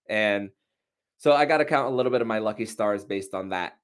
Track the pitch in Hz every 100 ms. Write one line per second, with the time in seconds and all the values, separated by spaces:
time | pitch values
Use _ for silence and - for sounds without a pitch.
0 | - 107 107 101 98 - _ _ _ _
1 | _ _ 147 143 147 156 151 147 127 127
2 | 127 123 113 110 107 107 110 - 104 101
3 | 98 98 95 95 95 92 87 -